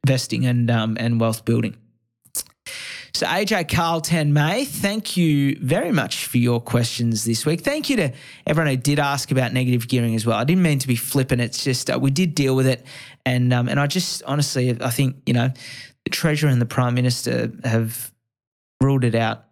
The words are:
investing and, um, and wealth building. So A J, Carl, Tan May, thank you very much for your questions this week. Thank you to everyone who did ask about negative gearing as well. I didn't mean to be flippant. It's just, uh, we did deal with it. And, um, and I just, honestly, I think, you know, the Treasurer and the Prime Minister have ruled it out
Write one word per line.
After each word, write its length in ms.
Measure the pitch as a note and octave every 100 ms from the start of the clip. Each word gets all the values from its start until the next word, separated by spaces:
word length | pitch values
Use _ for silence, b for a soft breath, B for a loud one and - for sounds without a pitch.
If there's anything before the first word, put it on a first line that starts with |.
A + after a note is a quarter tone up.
| C3
investing 400 | C3 - A#2 B2+
and, 260 | B2 A#2
um, 240 | A#2 A2 A2
and 200 | A#2 A#2
wealth 240 | A2+ A2
building. 320 | - A#2 A2 - _ _ _ _ _ - - _ - B B B B
So 140 | - -
A 140 | F3
J, 220 | G#3 G#3 E3
Carl, 340 | E3+ E3 E3
Tan 320 | D#3 E3+ D3+
May, 320 | D3 D3 G#3
thank 540 | C#4 - G3 G#3+ - F#3
you 400 | E3 D3 C#3 -
very 320 | B2+ E3+ E4
much 340 | G3+ A2+ - -
for 120 | B2
your 240 | A#2+ A#2+
questions 640 | A#2 A#2+ A#2 - A#2 A2 A2+
this 200 | A2+ -
week. 160 | E3+
Thank 280 | C#4 D4+ D4
you 80 | C4
to 140 | D3+ B B B -
everyone 240 | D3+ D#3
who 60 | C3
did 200 | C#3 C#3+
ask 320 | C#3+ C#3 -
about 220 | C3 B2
negative 360 | B2 B2+ B2 A#2
gearing 280 | B2+ A#2 A2+
as 100 | A2
well. 120 | A2
I 60 | B2+
didn't 180 | F#3
mean 160 | F3 C#3+
to 80 | C3
be 80 | A#2
flippant. 460 | - C#3+ C3 B2
It's 220 | A#2+ -
just, 280 | - B2 -
uh, 80 | B2+
we 100 | C3+
did 240 | C3+ F#3
deal 220 | D3 C3+ C3
with 120 | C3
it. 180 | B2+ B B B B -
And, 280 | B2+ B2
um, 140 | B2 B2
and 120 | C#3
I 80 | C#3+
just, 360 | F#3 F3 -
honestly, 520 | - C#3+ C#3+ C3+ B2 A#2+
I 80 | B2+
think, 280 | A#2+ C3+ - -
you 80 |
know, 180 | B2 B2 B2+ B B B B -
the 40 |
Treasurer 400 | - E3 D3+ D3+
and 120 | B2
the 40 | A#2
Prime 300 | - B2 B2
Minister 560 | B2 A#2+ - A#2+ A#2 -
have 480 | - A2+ A2+ - - _ _ _ _ _ _ _
ruled 220 | C3+ C#3
it 100 | B2
out 320 | A2+ A2+ A2+ _